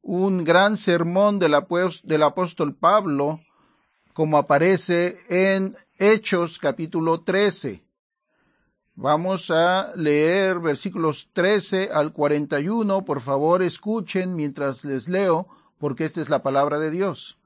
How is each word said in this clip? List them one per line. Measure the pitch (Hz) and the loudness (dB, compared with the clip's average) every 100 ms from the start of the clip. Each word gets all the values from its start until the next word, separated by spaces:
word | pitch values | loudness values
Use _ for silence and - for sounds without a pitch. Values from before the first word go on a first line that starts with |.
un | - 180 196 185 | -6 0 0 0
gran | 160 170 202 214 | 2 4 4 0
sermón | - 170 170 185 208 202 | 0 0 2 2 2 2
del | 170 | 2
apos-, | 147 143 170 180 165 | 2 0 -2 -2 -4
del | - 156 | -2 2
apóstol | 151 185 180 - 151 139 | 2 0 -6 -4 -6 0
Pablo, | 165 208 196 143 143 156 _ _ _ _ _ _ _ | 2 2 0 -2 -2 -4 _ _ _ _ _ _ _
como | - 156 151 | -4 2 2
aparece | 143 143 170 185 - 170 175 175 - | 4 4 4 2 2 0 0 -4 -4
en | 180 190 190 190 - _ - | 0 2 2 -2 -8 _ 0
Hechos | 196 214 - 180 170 - | 4 4 2 -2 -2 -2
capítulo | 147 127 160 170 160 165 | -4 -2 -4 -2 0 -2
trece. | 165 190 208 - 135 95 _ _ _ _ _ _ _ _ _ _ _ | 0 0 0 -2 -8 -10 _ _ _ _ _ _ _ _ _ _ _
Vamos | - 135 151 185 190 - | -6 0 0 0 -4 -2
a | 160 170 185 190 170 | 2 2 2 -2 -4
leer | 151 147 156 190 190 175 | 0 2 2 2 0 0
versículos | 165 139 196 175 160 143 - | -2 -4 -4 -2 -4 -4 -8
trece | - 180 208 185 190 190 | -2 2 0 0 -4 -2
al | 156 151 | -2 -2
cuarenta | - 147 151 147 147 | 0 0 0 -2 -2
y | 160 | -2
uno. | 226 214 196 190 | -2 0 -2 -2
Por | 143 | -6
favor, | 123 135 156 180 | -2 0 2 2
escuchen | 180 170 208 226 180 190 185 175 | 0 -4 -6 -6 -4 -4 -4 -4
mientras | 147 139 139 127 | -6 -4 -6 -6
les | 147 135 151 | -6 -6 -2
leo, | 185 190 165 185 _ _ - | 0 2 0 -2 _ _ -8
porque | 147 123 156 | -6 -4 -4
esta | 165 | -4
es | 147 | -2
la | 143 | -2
palabra | 139 139 143 147 | 0 2 2 0
de | 156 | -2
Dios. | 165 196 135 - - | -2 -4 -4 -14 -20